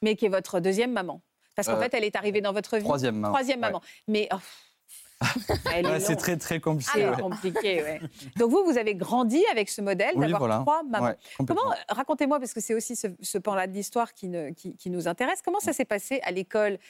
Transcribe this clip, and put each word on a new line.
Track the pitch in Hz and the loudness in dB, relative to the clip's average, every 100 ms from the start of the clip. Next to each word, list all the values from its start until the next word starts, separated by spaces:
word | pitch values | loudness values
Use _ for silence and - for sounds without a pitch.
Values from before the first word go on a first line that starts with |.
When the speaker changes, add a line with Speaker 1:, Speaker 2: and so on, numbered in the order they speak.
Speaker 1:
Mais | 214 214 | 0 2
qui | 214 | 2
est | |
votre | 190 190 185 | 2 0 0
deuxième | 180 190 247 | 2 2 2
maman. | 226 180 143 - _ _ - | 0 -4 -8 -16 _ _ -6
Parce | 202 | -2
qu'en | 220 | 0
Speaker 2:
Euh, | |
Speaker 1:
fait, | 247 240 | 0 0
elle | |
est | 214 196 | 0 0
arrivée | 208 208 | 0 0
dans | 202 | 0
votre | 202 208 220 | -2 -2 -2
vie. | |
Speaker 2:
troisième | 208 143 127 107 | 0 0 0 0
maman, | 104 | 0
Speaker 1:
Troisième | 269 262 254 | 0 0 0
Speaker 2:
ouais. | 226 | -2
Speaker 1:
maman. | - - - - | -4 -8 -10 -2
Mais, | 214 214 | 0 0
oh, | 190 - - - _ _ - - - | -2 -6 -20 -20 _ _ -20 -20 -4
Speaker 2:
<laughs> | 123 - - - - | -4 -2 -2 -4 -2
Speaker 1:
elle | 175 175 | 0 0
est | |
Speaker 2:
Ouais, | 156 | 0
c'est | - | 0
Speaker 1:
longue. | 156 | 0
Speaker 2:
très, | - 170 | 0 -2
très | - 165 | -2 -2
compliqué, | 160 156 127 | 0 0 0
Speaker 1:
C'est | - - | 2 2
Speaker 2:
ouais. | - | 2
Speaker 1:
compliqué, | - 208 185 - 214 175 | -2 -4 -2 0 0 0
ouais. | 151 151 156 - 131 190 | 0 -4 -8 -12 -10 0
Donc | 233 | 4
vous, | 330 | 4
vous | 370 240 | 4 4
avez | 214 | 2
grandi | 196 180 247 233 277 440 | -2 0 2 4 4 4
avec | 247 202 | 4 0
ce | - | -2
modèle | 196 190 214 | -2 2 2
Speaker 2:
Oui, | - | 2
Speaker 1:
d'avoir | 156 170 | 2 2
Speaker 2:
voilà. | 123 110 | 2 2
Speaker 1:
trois | 131 311 | 2 2
mamans. | 302 220 120 | 0 0 0
Speaker 2:
Ouais, | - - - | -2 -8 -4
complètement. | 135 349 | 0 2
Speaker 1:
Comment, | 523 453 - | 0 -2 -4
racontez-moi, | 214 269 294 277 294 | -4 -2 0 2 2
parce | 240 | 0
que | 233 | -6
c'est | - 220 | -2 -2
aussi | - 240 | -2 -6
ce, | 202 175 | -6 -6
ce | 185 196 | -6 -4
pan-là | 208 196 185 | -2 0 -2
de | |
l'histoire | 190 190 240 226 | -4 -4 -2 -2
qui | - 190 | -4 -8
ne, | 170 151 | -6 -6
qui, | 170 185 - | -8 -12 -10
qui | 185 | -6
nous | 180 160 | -2 -2
intéresse. | - 254 370 | 0 -2 -2
Comment | - 392 | -2 0
ça | 359 | 0
s'est | 277 247 | 0 0
passé | 202 - 269 - | -2 -2 -4 -2
à | |
l'école ? | 180 190 220 208 190 - | -4 -2 2 2 0 -8